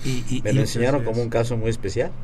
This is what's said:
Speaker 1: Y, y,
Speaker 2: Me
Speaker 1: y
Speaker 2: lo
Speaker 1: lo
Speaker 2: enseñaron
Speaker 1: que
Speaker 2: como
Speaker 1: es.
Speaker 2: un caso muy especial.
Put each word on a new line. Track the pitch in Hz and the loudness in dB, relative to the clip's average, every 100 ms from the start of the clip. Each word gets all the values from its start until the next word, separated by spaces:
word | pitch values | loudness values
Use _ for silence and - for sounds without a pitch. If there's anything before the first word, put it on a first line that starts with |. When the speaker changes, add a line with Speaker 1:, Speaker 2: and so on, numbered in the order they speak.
| 135 | -2
Speaker 1:
Y, | 123 - | 0 0
y, | 127 | 0
Speaker 2:
Me | 107 | 2
Speaker 1:
y | |
Speaker 2:
lo | 131 | 2
Speaker 1:
lo | |
Speaker 2:
enseñaron | - 117 123 143 | 2 2 2 2
Speaker 1:
que | 110 | 0
Speaker 2:
como | 113 | -2
Speaker 1:
es. | |
Speaker 2:
un | 117 | 0
caso | 117 117 117 | 0 0 0
muy | 113 | 0
especial. | 113 98 120 160 - | 0 -2 -2 -2 -4